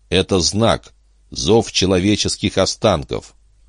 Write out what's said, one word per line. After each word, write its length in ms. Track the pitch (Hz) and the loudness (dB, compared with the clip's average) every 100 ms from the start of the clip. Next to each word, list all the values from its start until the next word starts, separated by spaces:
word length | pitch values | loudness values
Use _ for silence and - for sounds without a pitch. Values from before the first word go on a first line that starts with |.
| - | -4
это 320 | 90 92 98 | -2 0 0
знак, 520 | 85 98 113 69 - _ _ _ _ | 0 0 0 0 -4 _ _ _ _
зов 400 | 76 71 113 - | -6 2 2 2
человеческих 840 | - 92 92 95 104 92 - 101 - | 0 0 2 2 0 -2 -4 -2 0
останков. 760 | 92 - 110 87 65 53 - _ _ _ | -2 0 0 0 -2 -8 -10 _ _ _